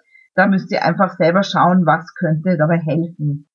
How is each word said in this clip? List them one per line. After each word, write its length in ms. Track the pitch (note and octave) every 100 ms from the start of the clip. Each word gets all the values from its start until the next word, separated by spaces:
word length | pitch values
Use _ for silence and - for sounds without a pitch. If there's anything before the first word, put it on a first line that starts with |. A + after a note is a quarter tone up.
| _ _ _ -
Da 120 | G3+
müsst 240 | F#3+ -
ihr 140 | G3 -
einfach 320 | E3+ F#3 -
selber 260 | E3 F#3+
schauen, 420 | - E3 D#3+ F#3 D#3+
was 280 | D#3+ E3 -
könnte 400 | E3+ D#3+ F#3 E3
dabei 200 | D#3 E3+
helfen. 680 | D#3 D3+ E3+ E3+ D3 C#3+ -